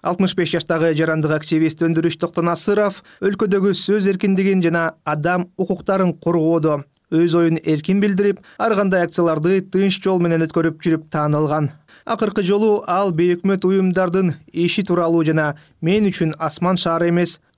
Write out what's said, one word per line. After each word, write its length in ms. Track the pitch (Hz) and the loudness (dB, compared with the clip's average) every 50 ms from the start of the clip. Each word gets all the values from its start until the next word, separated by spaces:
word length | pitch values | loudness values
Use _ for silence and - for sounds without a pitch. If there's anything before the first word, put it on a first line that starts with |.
Алтымыш 320 | - 175 180 180 196 185 - | -4 -4 -2 0 0 0 0
беш 180 | - 175 165 180 | -2 -2 -2 -2
жаштагы 400 | 175 - - 170 165 160 165 160 | -4 -2 -2 -2 0 2 0 2
жарандык 360 | 147 160 160 160 160 151 151 | 2 0 0 0 0 0 0
активист 500 | 156 156 151 - 165 156 160 160 156 - 170 | -2 -2 -2 -2 0 2 2 0 0 0 -2
Өндүрүш 320 | 165 165 165 165 170 170 - | 0 0 0 0 -2 -2 -2
Токтонасыров 800 | - 165 - - 165 170 170 165 - - 202 208 208 202 196 - _ - - _ | -6 -6 -4 -2 -2 -2 -2 -2 -2 0 0 2 0 0 -2 -6 _ -20 -14 _
өлкөдөгү 540 | - 190 202 202 220 202 190 196 185 202 190 | -4 -4 -2 -2 -2 0 0 2 2 0 0
сөз 320 | - - - 202 214 190 196 | 0 0 0 0 2 2 0
эркиндигин 540 | 196 185 - 202 196 190 196 196 196 185 175 | 0 0 0 0 0 2 2 2 2 2 2
жана 300 | 170 175 170 165 165 160 _ _ | 2 0 0 -2 -2 -6 _ _
адам 460 | 151 151 151 147 170 180 185 180 180 _ - | -6 -4 -2 -2 0 0 0 -2 -6 _ -8
укуктарын 560 | 190 185 196 180 - - 190 190 190 180 160 | -4 -4 -4 -6 -2 -2 0 2 2 0 0
коргоодо 720 | - - 170 170 170 156 160 170 165 151 160 151 143 139 _ _ _ _ _ | -2 -2 -2 0 2 2 2 2 2 2 0 0 -2 -6 _ _ _ _ _
өз 240 | - 160 170 175 160 | 0 0 2 2 2
оюн 240 | 175 170 165 165 160 - | 2 2 2 2 0 0
эркин 360 | 160 156 147 151 - 190 202 | -2 -2 -2 0 0 0 2
билдирип, 400 | 196 214 196 185 202 202 202 196 - - - _ | 2 0 0 2 0 0 0 -2 -8 -20 -8 _
ар 180 | 214 226 220 | -2 0 0
кандай 280 | 190 202 190 185 185 175 | 0 0 2 2 0 0
акцияларды 560 | 170 - - 175 170 160 151 156 175 190 190 | 0 0 0 0 0 0 0 0 0 0 0
тынч 380 | 185 190 - 185 196 196 185 - - | -2 -2 -2 0 0 0 -2 -2 -2
жол 180 | 190 190 180 | -2 0 2
менен 240 | 175 170 165 160 165 | 2 2 2 0 0
өткөрүп 340 | 156 - 170 160 165 160 160 - | 0 0 0 0 0 -2 -2 -2
жүрүп 240 | 170 160 160 156 - | -2 -2 -2 -4 -6
таанылган. 600 | - 160 151 151 151 151 156 147 151 156 151 143 - - _ _ - - _ | -4 -2 0 0 0 0 0 0 0 -2 -2 -4 -6 -10 _ _ -20 -20 _
Акыркы 380 | - 226 - 226 208 - - 202 | -8 -4 -2 -2 -2 -2 -2 0
жолу 380 | 175 202 202 214 220 208 208 202 - | 0 0 2 2 2 2 0 0 -2
ал 240 | 175 185 202 196 | -2 0 0 -2
бейөкмөт 540 | 170 156 175 180 175 175 - 196 196 190 190 | 0 0 2 2 0 0 0 -2 -2 0 0
уюмдардын 680 | 185 190 190 185 185 180 185 190 185 170 190 190 175 147 - - - - | 0 2 2 2 0 0 0 0 0 0 0 0 0 -2 -4 -12 -12 -4
иши 300 | - 170 175 - - 196 196 | -2 -2 0 0 -2 -2 0
тууралуу 360 | 180 175 170 165 170 170 160 | 0 0 2 2 2 2 2
жана 300 | 151 156 160 151 147 147 - - _ _ _ | 2 0 0 0 -2 -4 -6 -14 _ _ _
"Мен 260 | - 160 185 214 214 196 | -2 0 2 2 2 0
үчүн 260 | 180 - 175 160 156 - | 0 0 -2 -4 -2 -4
асман 380 | 160 156 - - 175 180 185 180 | -6 -6 -4 -2 0 0 0 0
шаар 320 | - 175 165 165 170 170 | 0 -2 0 0 0 2
эмес, 300 | 170 175 175 170 - - _ _ _ | 2 2 0 0 -4 -10 _ _ _